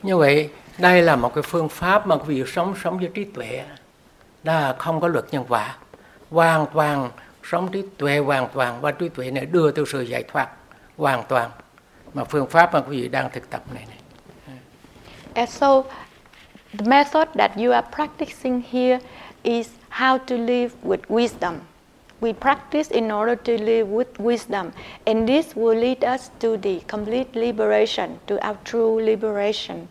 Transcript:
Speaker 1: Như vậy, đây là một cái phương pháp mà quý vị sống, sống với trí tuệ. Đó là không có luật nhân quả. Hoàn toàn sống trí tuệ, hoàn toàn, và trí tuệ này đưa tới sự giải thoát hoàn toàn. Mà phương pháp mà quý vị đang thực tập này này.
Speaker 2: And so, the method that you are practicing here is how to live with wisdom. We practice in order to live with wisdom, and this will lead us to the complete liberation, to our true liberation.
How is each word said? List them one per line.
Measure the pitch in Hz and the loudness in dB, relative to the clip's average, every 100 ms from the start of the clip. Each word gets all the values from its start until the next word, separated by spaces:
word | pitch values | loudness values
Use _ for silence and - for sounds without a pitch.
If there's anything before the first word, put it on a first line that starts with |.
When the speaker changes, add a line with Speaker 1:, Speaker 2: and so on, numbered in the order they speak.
Speaker 1:
Như | 196 180 | 2 6
vậy, | 139 147 151 - - - | 6 6 2 -10 -20 4
đây | 180 180 | 6 8
là | 170 139 | 6 4
một | 120 | 2
cái | 151 | -2
phương | - 170 156 | -2 -2 -4
pháp | - 175 208 208 | -4 2 2 4
mà | 151 | 0
quý | 147 135 | 0 -4
vị | 127 | -4
sống, | 185 180 190 | -4 -4 -4
sống | 170 180 | -6 -4
với | 175 | -6
trí | 208 | -6
tuệ. | 202 131 113 131 139 143 _ _ _ _ _ _ | -10 -10 -10 -10 -12 -20 _ _ _ _ _ _
Đó | 156 | 0
là | 160 139 131 | 2 0 -2
không | 165 160 | -2 0
có | 170 | 0
luật | 143 - | 0 -2
nhân | 143 117 | -6 0
quả. | 117 104 - - - - - - | -2 -2 -12 -20 -20 -20 -20 -2
Hoàn | 160 165 160 147 | 4 4 4 0
toàn | 156 147 143 123 - - _ | 0 0 0 -4 -10 -20 _
sống | - 175 185 | -6 -4 -4
trí | 196 196 - | -6 -10 -6
tuệ, | 143 147 | 0 0
hoàn | 139 135 123 | 2 0 -2
toàn, | 135 123 120 | -2 -2 -2
và | 147 | -4
trí | 147 175 | -4 -6
tuệ | 135 127 | -6 -6
này | 135 156 | -6 0
đưa | 175 151 | 2 2
tới | 143 143 | 2 -4
sự | 139 | -4
giải | 117 120 | -6 -6
thoát | - 139 131 - - - - - | -4 -4 -4 -8 -20 -20 -20 -4
hoàn | 147 127 107 | 0 0 0
toàn. | 127 117 - - _ _ _ - | -2 -2 -10 -20 _ _ _ -12
Mà | 139 | -10
phương | 123 151 131 | -4 -4 4
pháp | 170 170 | 6 6
mà | 160 | 4
quý | 131 139 | -2 -6
vị | 123 | -4
đang | 131 131 | -4 -4
thực | 127 - | -10 -12
tập | - - | -14 -12
này | 120 110 | -18 -18
này. | 110 - - - - - 131 - _ - - - - - | -20 -20 -20 -20 -20 -20 -20 -20 _ -20 -20 -20 -20 -8
Speaker 2:
And | - 240 | -4 -4
so, | - 277 269 262 - - - _ - - - _ 208 | 2 4 4 2 -14 -20 -20 _ -20 -20 -20 _ -4
the | 214 | 4
method | 277 285 311 320 - | 4 4 2 0 0
that | 208 196 | 0 0
you | 240 | 2
are | 240 233 | 2 0
practicing | - 302 - 294 - 262 247 240 | -6 -6 -6 -10 -6 -4 -4 -4
here | 254 254 254 - - - - | 0 2 0 -4 -20 -20 -6
is | - 233 226 - - | -2 -2 -4 -14 -14
how | - 262 262 | 0 2 2
to | 262 240 | -2 -4
live | 233 247 240 - | 0 0 -2 -6
with | 180 185 - | -4 -4 0
wisdom. | 220 233 - 175 160 170 _ _ _ _ - | 0 0 -2 -6 -6 -14 _ _ _ _ -6
We | 226 | -6
practice | 214 277 285 - 294 302 | -2 0 -2 -2 -4 0
in | 233 220 | -2 0
order | 208 226 240 | -2 -2 -2
to | - 233 | -2 -2
live | 214 226 202 | 2 0 2
with | 220 247 - | -2 -4 -4
wisdom, | 220 233 - 202 175 - - - | -2 -2 -2 -6 -6 -12 -20 -6
and | - 220 226 | 0 0 4
this | 285 320 | 2 0
will | - 226 226 | 0 2 4
lead | 240 254 240 | 2 0 -2
us | 254 - - | -2 -6 -4
to | 226 220 | -2 -2
the | 202 180 - | -2 -4 -6
complete | 214 208 247 254 | -8 -4 -4 -4
liberation, | 226 233 214 214 208 220 - 170 165 - | -2 -2 0 2 4 2 -2 -6 -10 -6
to | |
our | 202 214 202 | -4 -4 -8
true | - 233 226 220 | -6 0 0 2
liberation. | 220 214 220 202 202 208 - 170 175 | 0 0 -2 -2 -2 -4 -8 -12 -14